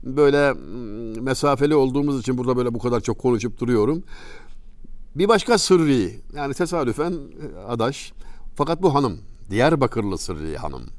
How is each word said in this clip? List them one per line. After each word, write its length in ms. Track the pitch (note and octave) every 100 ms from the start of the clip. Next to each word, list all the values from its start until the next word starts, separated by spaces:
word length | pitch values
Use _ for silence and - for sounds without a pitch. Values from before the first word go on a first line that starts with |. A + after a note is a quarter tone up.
böyle, 500 | - C3 C#3+ C#3+ C#3+
mm, 680 | B2+ C2+ G#2+ A#2+ G#2+ A2+ A2
mesafeli 520 | B2+ B2+ D3 C#3 C#3+ D3+
olduğumuz 440 | C3 C3 C#3+ C#3
için 180 | B2 B2+
burada 200 | B2 B2+
böyle 160 | B2
bu 60 | A#2
kadar 220 | B2 A#2+
çok 180 | G2+ G#2+
konuşup 400 | B2+ A#2+ A#2 G#2
duruyorum. 440 | A#2 A#2+ G#2+ D#3+ - - - - - - - - - - - C#3+
Bir 120 | G3+
başka 300 | A3 - A3+
sırrı, 540 | - F#3 D#3 C3 F2+ A#2 - D3
yani 180 | C#3
tesadüfen, 600 | C3+ F3 E3+ B2+ A2+ E3
e, 460 | F3 C#3 - D3+ D#2+ G2
adaş. 460 | A#2+ A2+ C#3+ - - - - - -
Fakat 260 | C#3+ E3
bu 140 | F3+ C#3+
hanım, 220 | C3+ G2+ G2+ - -
Diyarbakırlı 680 | G2 C3+ D#3+ B2+ A#2 G2+ F2+
Sırrı 400 | - E2+ D#2 C#2+
hanım. 260 | C2+ C2 A#1+